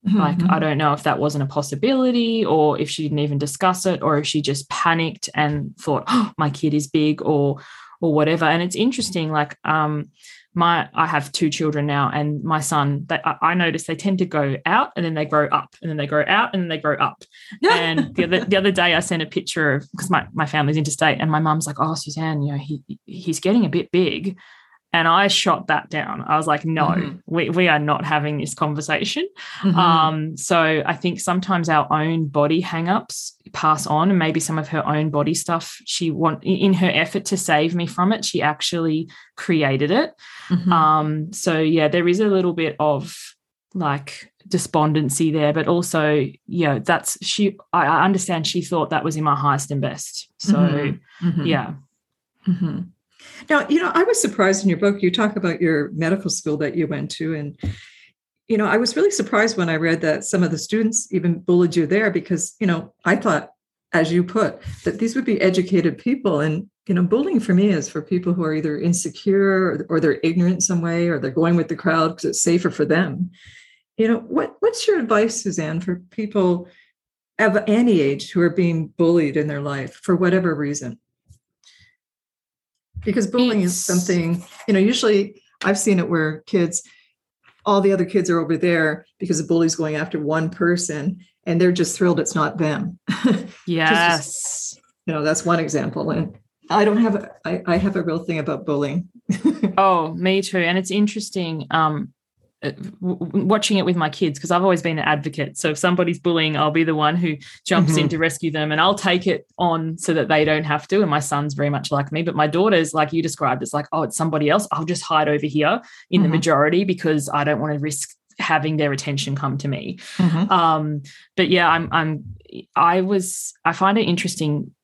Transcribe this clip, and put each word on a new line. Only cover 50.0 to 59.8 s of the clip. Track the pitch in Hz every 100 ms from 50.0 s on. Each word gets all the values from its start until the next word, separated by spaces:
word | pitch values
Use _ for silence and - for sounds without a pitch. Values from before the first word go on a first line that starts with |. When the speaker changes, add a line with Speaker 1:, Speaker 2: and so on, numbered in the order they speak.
| - - - _
Speaker 2:
So | - 202
Speaker 1:
Mm-hmm. | 175 143 143 - _ - 170
Mm-hmm. | 160 151
Speaker 2:
yeah. | 147 113 143 - _ _ _ _ _ -
Speaker 1:
Mm-hmm. | 175 170 - 180 _ _ _ - - -
Now, | 302 -
you | 302
know, | 359
I | 330
was | 415 453
surprised | 214 - 196 196
in | 196
your | 170
book, | 202 202
you | 185
talk | 180 214 208
about | 175 165
your | 175 156 147
medical | 151 165 190 170
school | - - 147
that | 147 170
you | 151
went | 147 147
to. | - 160 160
And, | 147 - - - - - _ _ _ _ _
you | 220
know, | 208
I | 208
was | 240 -
really | 403
surprised | 403 202 220 220 220
when | 175
I |
read | 160